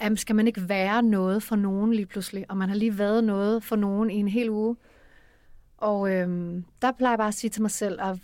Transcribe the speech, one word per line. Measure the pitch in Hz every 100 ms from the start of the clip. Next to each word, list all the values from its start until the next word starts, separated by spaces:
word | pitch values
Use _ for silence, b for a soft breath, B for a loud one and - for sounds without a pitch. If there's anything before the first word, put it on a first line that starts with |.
øhm, | 214 214
skal | - 214
man | 226
ikke | 214 180
være | 196 190 220
noget | 233 202 185 202
for | - 214
nogen | 196 196 214
lige | 220 190
pludselig, | 202 185 196 -
og | 190
man | 190
har | 202
lige | 226 202
været | 202 220
noget | 220 196 202 220
for | 214 214
nogen | 202 196 220
i | 208
en | 202
hel | 214 233
uge. | 214 220 240 b b b b b b b b b _
Og, | 214 202 196
øhm, | 185 180 175 175 175 175 _
der | 247
plejer | 254 254
jeg | 233
bare | 214
at |
sige | 214 226
til | 214
mig | 214
selv, | - 208 180
at | 190 185